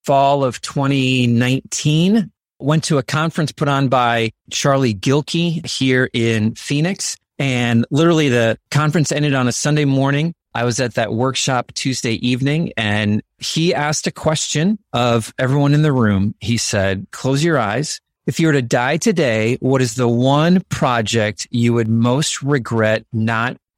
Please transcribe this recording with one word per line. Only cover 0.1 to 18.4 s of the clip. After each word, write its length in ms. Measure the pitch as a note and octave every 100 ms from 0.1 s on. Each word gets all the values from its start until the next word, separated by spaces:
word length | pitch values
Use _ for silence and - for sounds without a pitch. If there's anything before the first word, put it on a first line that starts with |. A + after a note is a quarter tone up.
| C#3 C#3 C#3+
of 180 | C3 -
twenty 640 | - D3 C3+ C#3 B2+ C3 A#2+
nineteen, 1040 | A#2 B2 C3 - - D3+ D3+ F3+ A3+ E3 - _ _
went 240 | C#3 D#3 -
to 120 | D3
a 60 |
conference 480 | - D3+ D#3+ - D3+
put 160 | - C#3+
on 200 | C#3 C3+
by 420 | B2+ A#2+ A#2 A2+ - _
Charlie 440 | - D3 C3+ B2+ G2
Gilkey 720 | C3 C#3+ - E3 E3+ D#3+ -
here 420 | - C3 B2+ B2+
in 420 | B2 A2+ A2+ A2 A#2
Phoenix. 640 | - D3 E3+ G3 - - _ -
And 460 | C#3 B2 A#2+ A#2 -
literally 380 | C#3+ E3 D#3+ D3
the 280 | A#2+ A2+ A2 _
conference 400 | C#3+ D3+ E3 C#3+
ended 240 | D3 D3 C3+
on 120 | B2
a 40 |
Sunday 340 | - D3+ D3+ C#3+
morning. 480 | C3+ C3+ C#3 E3 - _ A#2
I 80 |
was 160 | A#2+ A2+
at 160 | B2 A#2+
that 180 | G#2+
workshop 580 | A2 B2+ B2+ - B2 - -
Tuesday 380 | C3+ B2 B2+ A2 B2
evening, 440 | B2 C3+ D#3 E3+ -
and 440 | G#2+ G#2 G#2 G#2+ - _
he 380 | - D#3+ E3+ D#3
asked 320 | D3 D3+ F3+
a 40 |
question 680 | - D#3+ D#3 - D3+ F3+ G#3+ _
of 400 | B2 B2 A#2 - -
everyone 360 | C3 C#3+ C#3+ D3
in 80 |
the 80 | D3+
room. 400 | C3 A2 G2 G2+ -
He 180 | - A#2
said, 480 | - G#2 F#2+ F#2+ G2
"Close 320 | - C3+ C#3
your 160 | E3+ D3
eyes. 400 | G#2 A#2 D#3 - _ _ -
If 140 |
you 80 | -